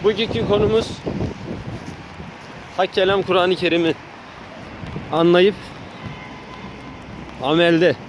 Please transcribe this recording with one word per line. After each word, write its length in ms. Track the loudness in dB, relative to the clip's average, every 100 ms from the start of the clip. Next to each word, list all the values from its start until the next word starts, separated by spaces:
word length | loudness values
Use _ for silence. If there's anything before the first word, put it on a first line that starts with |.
Bugünkü 440 | 2 2 0 0 2
konumuz 380 | 4 4 4 0 -6 -6 -4 -4 -6 -10 -8 -8 -10 -10 -14 -16 -14 -14 -16 -16 -16 -8 -2
Hak 160 | 0
Kelam 300 | 4 4 2
Kur'an-ı 320 | 2 4 4
Kerim'i 400 | 2 2 4 2 0 -8 -18 -18 -18 -16 -16 -14 -12 -10 -10 -2
anlayıp 420 | 4 6 8 6 4 -12 -16 -16 -14 -12 -12 -14 -16 -16 -14 -14 -14 -14 -14 -14 -14 -14 -4
amelde 520 | 2 4 6 6 4 2